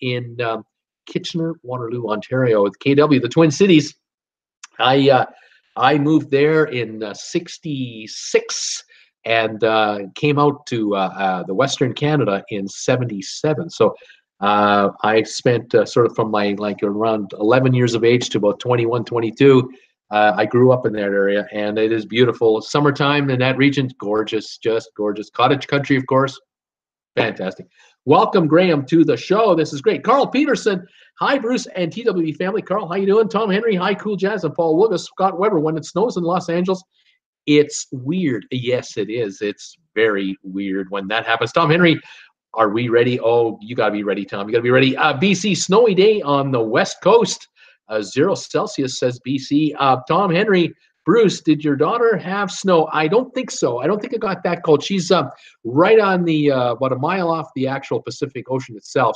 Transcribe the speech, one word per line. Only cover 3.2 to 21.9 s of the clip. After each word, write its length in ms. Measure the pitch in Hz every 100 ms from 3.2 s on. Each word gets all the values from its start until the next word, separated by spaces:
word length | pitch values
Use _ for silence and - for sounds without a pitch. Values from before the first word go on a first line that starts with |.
the 80 | 120
Twin 220 | 165 160
Cities. 440 | - 196 160 143 - _ _ _ _ _ _ - -
I, 320 | 120 139 135
uh, 160 | 127 - - _ _ _ -
I 220 | 127 151
moved 320 | 143 156 131
there 340 | 135 147 160
in, 380 | 151 127 110 110
uh, 100 | 107
sixty-six 1700 | 98 - 170 175 - 160 139 127 113 110 - - - - - - - - _ _ _ 113
and, 360 | 113 110 107
uh, 360 | 113 110 107 104 98
came 240 | - 147 143
out 260 | 147 143 -
to, 280 | 120 104 101
uh, 160 | 95 92
uh, 260 | 95 92
the 120 | 90
Western 380 | 95 135 - 127
Canada 500 | - 147 151 104 98 -
in 180 | 104 98
seventy-seven. 1000 | - - 127 120 101 90 - 151 151 82
So, 260 | - 107 - - _ _ _
uh, 500 | 101 104 104 104 101 -
I 200 | 107 110
spent, 520 | 107 - 127 117 117
uh, 120 | 113 101
sort 200 | 127 117
of 100 | -
from 140 | 110
my, 260 | 104 104 101
like, 240 | 104 98
around 520 | 101 104 113 110 98 -
eleven 340 | 107 127 131
years 220 | 127 120
of 100 | 110
age 260 | 117 123 123
to 80 | 110
about 200 | 101 101
twenty-one, 460 | 123 123 113 120
twenty-two. 680 | 107 120 113 - 135 135 131 - _ _ _
Uh, 220 | 104 107 104
I 80 |
grew 280 | - 123 127
up 140 | 123 110
in 60 |
that 80 | 107
area, 480 | 101 98 98 101 98
and 260 | 107 104 107
it 120 | 110